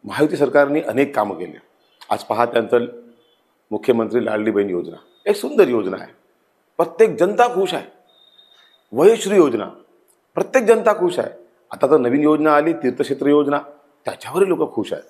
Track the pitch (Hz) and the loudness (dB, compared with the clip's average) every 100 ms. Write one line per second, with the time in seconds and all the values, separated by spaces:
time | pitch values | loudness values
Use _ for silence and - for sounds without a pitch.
0 | - - 147 160 139 143 139 147 - 113 | -12 -2 -2 0 2 2 2 0 -2 -2
1 | 143 143 104 90 90 - _ _ _ _ | -2 -2 -4 -6 -12 -16 _ _ _ _
2 | - - - 107 120 117 110 120 123 - | -10 -10 -6 -2 0 0 0 0 -2 -12
3 | - _ _ _ _ _ _ 104 - 117 | -20 _ _ _ _ _ _ -8 0 0
4 | 110 117 110 107 107 101 101 87 82 85 | 0 -2 -2 -4 -2 -2 -2 -4 -8 -16
5 | _ _ - 415 269 294 165 120 92 95 | _ _ -4 -4 -4 0 2 2 -4 -8
6 | - _ _ _ _ _ _ - 170 - | -12 _ _ _ _ _ _ -6 -6 2
7 | 220 147 180 208 240 180 190 156 - _ | 0 2 -2 2 0 0 -4 -4 -10 _
8 | _ _ _ _ _ _ _ _ _ 110 | _ _ _ _ _ _ _ _ _ 2
9 | 175 226 196 202 151 117 95 - _ _ | 4 4 2 4 4 2 -6 -12 _ _
10 | _ _ _ - - 262 220 220 208 202 | _ _ _ -6 0 0 4 4 4 2
11 | 180 - 107 - - _ _ - 139 147 | 0 -2 -6 -8 -20 _ _ -4 2 4
12 | 123 139 151 151 156 147 156 160 127 123 | 4 2 2 2 4 2 2 -2 -4 -4
13 | 135 135 143 147 143 143 - - _ _ | -4 -2 2 2 2 -2 -6 -20 _ _
14 | - - - 160 196 170 - - 98 80 | -14 -12 -6 -2 0 0 -2 -4 -6 -8
15 | - | -12